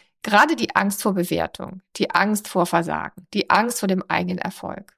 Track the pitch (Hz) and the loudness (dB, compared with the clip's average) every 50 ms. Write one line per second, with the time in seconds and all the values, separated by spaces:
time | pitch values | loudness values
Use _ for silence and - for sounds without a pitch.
0 | _ _ _ _ - 214 208 208 277 302 330 - 226 - - 196 196 202 202 - | _ _ _ _ -2 2 4 6 6 6 4 0 -2 0 0 0 0 0 -2 -2
1 | - 214 190 185 175 - - 170 160 - - - - - 185 185 - _ - - | 0 0 0 0 0 0 0 -2 -2 -4 -6 -10 -12 -12 -12 -16 -18 _ -4 -4
2 | - - - 170 196 208 214 208 - - - 185 170 - - 170 170 165 151 156 | -2 0 2 2 2 2 0 -2 -4 -2 0 0 0 2 2 0 0 0 -4 -4
3 | 151 - - - - - - 208 - - - 196 226 240 233 - - 190 185 185 | -6 -8 -12 -16 -14 -8 -4 -2 2 4 4 4 4 2 -2 -2 0 0 0 0
4 | - - 170 175 180 180 185 - - 185 - - - 165 - - 202 _ _ | -2 -2 -2 -2 -2 -2 -4 -4 -6 -6 -8 -8 -10 -10 -10 -12 -14 _ _